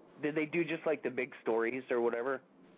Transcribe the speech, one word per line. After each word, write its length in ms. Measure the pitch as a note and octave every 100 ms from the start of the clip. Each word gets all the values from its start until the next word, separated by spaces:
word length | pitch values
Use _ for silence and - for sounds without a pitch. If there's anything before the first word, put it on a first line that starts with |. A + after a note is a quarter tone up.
| - -
did 140 | D3 D#3
they 100 | D3+
do 180 | E3+
just, 220 | D#3 D#3+ E3
like, 160 | D3
the 60 | B2+
big 240 | B2+ B2+ -
stories 420 | - A2+ A2+ C3 B2+
or 100 | B2
whatever? 400 | A#2 A#2 B2+ C3 - - -